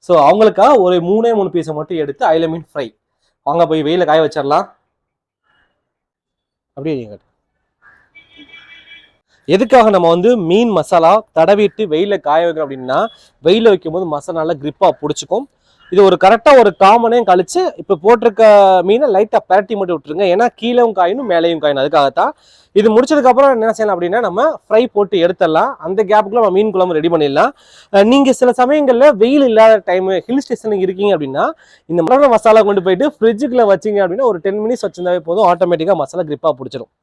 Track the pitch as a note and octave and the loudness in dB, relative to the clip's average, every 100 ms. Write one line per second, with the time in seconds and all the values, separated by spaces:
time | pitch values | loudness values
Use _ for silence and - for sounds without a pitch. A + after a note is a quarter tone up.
0 | _ F3 C#3+ G3 A3 F#3+ A3+ C#4 F3+ F3+ | _ 2 4 4 2 2 2 4 2 0
1 | E3+ G#3 A#3 A3+ F#3 E3+ D#3 D3+ D3+ E3+ | 0 -2 0 -2 -2 -4 -6 -10 -8 -8
2 | C#3+ C#3 A3 D#3+ E3 E3 D#3+ D3+ E3 _ | -8 -4 -2 0 -2 -6 -10 -12 -12 _
3 | _ _ _ _ - D#3+ E3 D#3 D3 F3 | _ _ _ _ -6 -2 0 0 -2 -2
4 | E3 D#3 D#3 D3+ C#3 D#3 G3+ _ _ _ | 0 0 0 -4 -2 -2 -4 _ _ _
5 | _ _ _ _ _ _ _ _ _ _ | _ _ _ _ _ _ _ _ _ _
6 | _ _ _ _ _ _ _ - C#3+ C#3+ | _ _ _ _ _ _ _ -14 -8 -8
7 | A2+ G2+ _ _ _ _ _ _ _ _ | -10 -20 _ _ _ _ _ _ _ _
8 | _ _ _ _ - - _ - _ - | _ _ _ _ -20 -20 _ -20 _ -20
9 | _ _ _ _ - F3+ A3+ B3+ A3 G3 | _ _ _ _ -2 0 4 4 4 4
10 | E3+ E3+ F#3+ B3 E3 F#3+ A#3 F#3+ D3 F3 | 2 2 2 0 0 0 0 -2 0 2
11 | E3 G#3 G#3+ - E3 G3+ G#3 - G#3+ D#3 | 2 2 0 -2 2 2 0 -2 -4 -2
12 | G3+ G3 D3+ D3+ E3+ D#3 D3 C3+ B2+ C3+ | -2 -4 -2 0 0 -4 -8 -8 -6 -4
13 | A3 _ _ _ D3 G#3 A3+ F#3+ E3 E3 | -4 _ _ _ 0 2 2 2 -2 -8
14 | F#3 D3 - E3 D#3+ D#3+ C#3 C#3+ F#3 - | -6 -8 -8 -8 -6 -6 -8 -2 -2 0
15 | D3+ D3 C#3+ G3 C#4 _ _ _ _ F3+ | -6 -8 -6 -6 -8 _ _ _ _ 2
16 | G3 F3+ F#3 A3 D4+ C#4 G#3+ E3+ F#3+ A3+ | 4 4 2 2 4 6 4 2 4 4
17 | A3+ A#3+ A3+ F3+ F3 F4 F#4 - D#3+ F3+ | 2 0 0 0 0 -4 -6 -8 -6 -2
18 | F3+ A#3 A#3 G3 A3 G#3 G3 F#3 F3+ A3 | 2 2 2 2 4 6 6 2 2 0
19 | C#4+ F#3+ G#3+ A3+ - F#3+ G3 G#3 F#3 E3+ | 0 0 0 -2 0 -2 -2 -6 -6 -6
20 | C#3 D#3 G3 F3+ A#3+ _ A3+ B3 A#3 G3 | -8 -4 -2 0 -2 _ -4 0 0 0
21 | F3 A3 B3 E3+ E3+ E3 D3 C#3 C#3 D3+ | -2 -2 -4 -2 -2 -2 -4 -2 -2 0
22 | C#3 C#3 A3+ D4+ _ _ _ G3 G#3+ G#3+ | 0 -2 -4 -6 _ _ _ 0 2 2
23 | C4 D4+ B3 A3 C#4 A#3+ A3 A3 G#3+ F#3+ | 2 2 2 2 2 2 -2 -2 -2 -2
24 | F3 G#3 A3 F3+ D4 D4+ _ G#3+ A#3+ - | -2 -4 -4 -2 -4 -4 _ 0 0 -2
25 | G3+ G3 E3+ F3+ F3 D#3+ A3+ C4+ D#3+ F#3+ | -2 0 -2 0 -2 0 -2 -6 -8 -4
26 | G3 G#3+ G3 A3+ A3 F#3 A3 F#3 F#3 D#3+ | 0 0 0 0 0 0 -2 -2 -2 -2
27 | E3 E3 D3 C#3 A3+ - _ - _ G3 | -2 -2 -2 0 -2 -4 _ -20 _ 0
28 | G#3 C4+ C4+ B3+ B3 A#3+ B3+ D4+ C#4+ A#3+ | 2 2 2 2 0 0 0 0 0 2
29 | C#4+ A3 A3+ C#4+ C4+ A3 A3 A3 F#3 F3+ | 2 2 0 2 2 4 4 4 0 -4
30 | F#3 F#3+ - C4 - A#3+ A3 G#3 F#3 F#3 | -2 -4 -4 -6 -4 -8 -6 -4 -4 -4
31 | G3+ F3+ C#3+ C3+ - - _ _ _ E3+ | -2 -2 -4 -4 -6 -6 _ _ _ -4
32 | D#3+ C4 C#4+ A3 A3+ A3 G#3 G3+ F3+ F3+ | 0 2 2 2 4 4 4 0 -2 -2
33 | C#4+ - A3+ G#3+ C#4 B3 A3 G3 A3 G#3 | -2 0 -2 -2 -4 0 0 0 -2 -2
34 | F#3 F#3+ C4 F#3 G3 G3+ G#3+ B3 G3+ - | -2 -2 -2 -2 -6 -6 -6 -6 -8 -8
35 | F3+ F3+ D#3+ F3+ G3+ F3 F3+ E3+ D#3+ F#3 | -4 -4 -4 -2 0 0 -2 -2 -2 -4
36 | C#3 F3 D#3+ D3 E3 C3+ B2+ C3 A2+ _ | -4 -8 -8 -6 -6 -6 -10 -14 -16 _